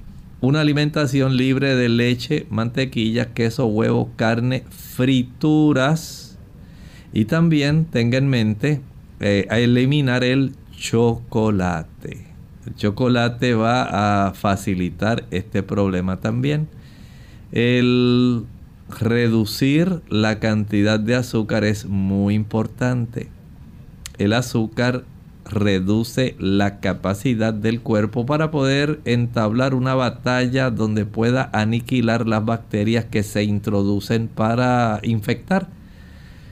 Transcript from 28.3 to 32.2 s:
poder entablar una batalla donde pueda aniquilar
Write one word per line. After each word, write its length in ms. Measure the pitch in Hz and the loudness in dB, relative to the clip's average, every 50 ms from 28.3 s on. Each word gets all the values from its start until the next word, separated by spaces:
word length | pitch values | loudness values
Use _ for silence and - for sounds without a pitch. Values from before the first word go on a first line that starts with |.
| 147 151 160 151 | 0 0 0 -2
poder 500 | 156 147 135 135 135 139 143 151 151 151 - | 0 0 0 2 2 2 0 0 -2 -4 -2
entablar 720 | - 120 123 120 117 120 120 110 107 107 123 131 139 131 | 0 0 0 0 0 0 0 0 2 2 2 0 0 0
una 200 | 127 127 131 131 | 0 0 0 0
batalla 760 | 131 127 120 - - - 131 127 127 127 123 123 135 131 131 | 2 0 0 -2 -4 -2 -2 0 2 0 0 0 0 0 0
donde 360 | 113 101 110 107 107 107 101 | 0 0 0 0 0 0 -2
pueda 440 | 104 - 110 113 117 123 131 131 - - | -2 -2 0 2 2 2 2 0 0 0
aniquilar 760 | 107 107 110 113 117 117 - 127 127 117 113 113 117 | 0 0 2 0 -2 -2 0 0 0 2 2 2 0